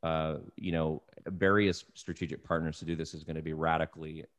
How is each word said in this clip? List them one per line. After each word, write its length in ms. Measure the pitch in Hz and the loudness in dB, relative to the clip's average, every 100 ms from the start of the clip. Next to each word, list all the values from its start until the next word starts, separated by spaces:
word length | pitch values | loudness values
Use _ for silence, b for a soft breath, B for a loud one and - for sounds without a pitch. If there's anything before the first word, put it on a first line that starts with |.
uh, 340 | 82 80 78 80 - - 92 | 0 0 0 -2 -8 -8 0
you 60 | 82 | 2
know, 120 | 80 78 _ - - | 2 0 _ -12 -8
various 520 | 92 95 101 101 87 - | 2 6 6 6 2 -6
strategic 460 | - - 82 82 - - | -16 -10 -6 -4 -6 -2
partners 280 | 82 80 78 | 0 0 -4
to 40 | 80 | -4
do 40 | 82 | -4
this 160 | 80 | -4
is 80 | 80 | -8
gonna 220 | 78 80 80 | -8 -6 -4
be 40 | 78 80 | 0 2
radically 540 | 80 78 - 80 78 - | 4 2 -4 -12 -10 -14